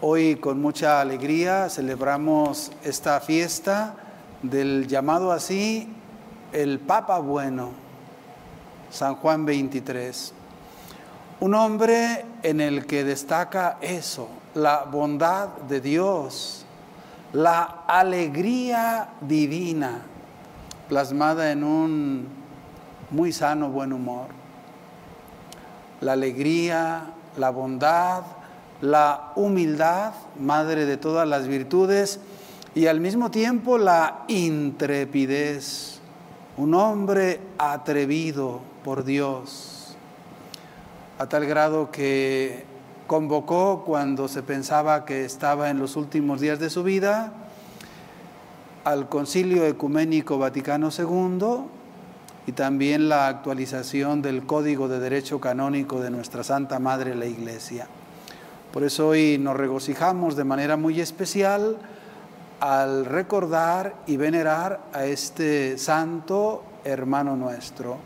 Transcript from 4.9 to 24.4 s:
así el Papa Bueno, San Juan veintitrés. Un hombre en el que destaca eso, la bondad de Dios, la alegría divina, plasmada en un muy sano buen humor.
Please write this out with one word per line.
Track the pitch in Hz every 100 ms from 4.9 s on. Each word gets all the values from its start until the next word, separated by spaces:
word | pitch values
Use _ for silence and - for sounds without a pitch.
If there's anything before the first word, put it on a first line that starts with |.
| 135 139 160 185
así | 170 - 190 208 220 220 - - - - - -
el | 151 143 135
Papa | 139 196 220 185
Bueno, | 143 143 135 131 123 - - - - - - - - - - - -
San | - 139
Juan | 135 156 156 151
veintitrés. | 143 135 135 120 127 123 123 - - - - - - - - - - - -
Un | 190
hombre | 208 220 214 226 233 233 233 - -
en | 165 156
el | 147 143
que | 143 147
destaca | 139 139 143 165 175 190 180 -
eso, | - 180 156 - 113 - -
la | - 151 147
bondad | 139 143 147 147 165 185 202 - 135
de | 139
Dios, | 131 156 190 185 135 - - - - - - - - - -
la | 135 165 170 170 - -
alegría | 180 185 180 165 143 185 247 247 233 226 117 208 -
divina, | 139 156 147 160 175 160 139 120 - - - - - - - - -
plasmada | 139 135 139 151 160 160
en | 147
un | 151 156 160 156 143 135 127 - - - - - - - -
muy | 143 175
sano | 156 147 151 147
buen | 135 135
humor. | 131 123 123 127 -